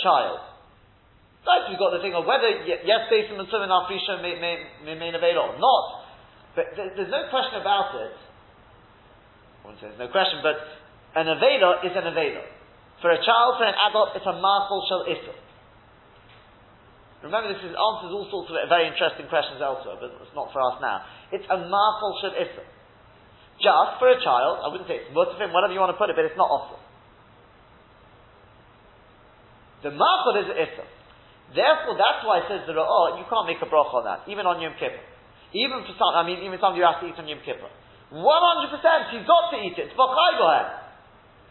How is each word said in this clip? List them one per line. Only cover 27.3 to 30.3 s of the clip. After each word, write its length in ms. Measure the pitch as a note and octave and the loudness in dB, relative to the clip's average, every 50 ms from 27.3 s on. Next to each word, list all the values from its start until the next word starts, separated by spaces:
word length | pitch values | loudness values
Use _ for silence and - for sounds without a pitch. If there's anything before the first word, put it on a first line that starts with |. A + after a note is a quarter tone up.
| - - - _ _ _ _ _ _ _ _ _ _ _ - - - - - - _ - - - _ - _ _ _ _ _ - _ - - _ _ _ - - _ _ - - - - _ _ _ - - | -20 -20 -20 _ _ _ _ _ _ _ _ _ _ _ -20 -20 -20 -20 -20 -20 _ -20 -20 -20 _ -20 _ _ _ _ _ -20 _ -20 -20 _ _ _ -20 -20 _ _ -20 -20 -20 -20 _ _ _ -12 -12
The 80 | C#3+ | -10
Machal 480 | C#3+ D3 A3+ E4 F#4 F4+ - B3 | 0 2 4 4 4 4 2 2